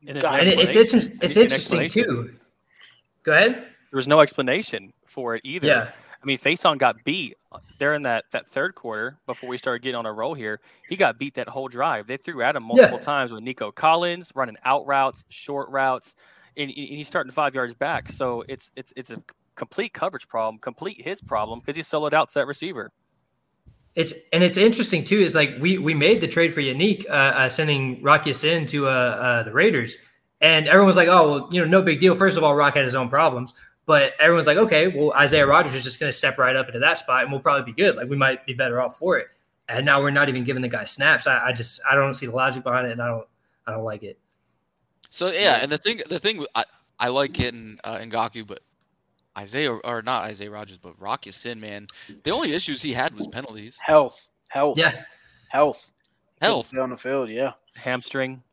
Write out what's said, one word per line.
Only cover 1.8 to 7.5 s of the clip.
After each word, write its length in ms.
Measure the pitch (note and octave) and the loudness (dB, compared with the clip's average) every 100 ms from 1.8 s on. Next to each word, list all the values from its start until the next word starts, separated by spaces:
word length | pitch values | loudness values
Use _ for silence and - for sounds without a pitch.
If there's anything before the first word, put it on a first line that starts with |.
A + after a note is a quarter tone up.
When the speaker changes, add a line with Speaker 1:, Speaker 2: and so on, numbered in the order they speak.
Speaker 2:
explanation. 440 | D#3 G#3+ A#3 A#2+ A#2+ | 0 0 0 -2 -6
Speaker 3:
too. 80 | - _ _ _ _ - _ _ _ | -14 _ _ _ _ -20 _ _ _
Go 80 | - | 2
ahead. 200 | D3+ A3 | 4 4
Speaker 2:
There 440 | B3 - _ _ C3+ | 0 -12 _ _ -6
was 100 | C3 | 2
no 120 | D3+ | 6
explanation 720 | D3 - B2+ D#3 - G#2 G2 _ _ | 6 2 -2 -2 -4 -10 -12 _ _
for 300 | - B2 A2+ | -10 -8 -8
it 60 | |
either. 240 | C3+ F3 C#3+ | -8 -4 0
Speaker 3:
Yeah. 220 | B2+ G#2+ - - - | 0 0 -14 -20 -14
Speaker 2:
I 40 | C3+ | -6
mean, 120 | C3 | -2
Faison 400 | C#3 F3 F3+ C#3+ | -2 2 0 2
got 260 | B2 G#2+ | 0 0
beat 320 | - F3+ C3+ - _ | -8 -8 -8 -14 _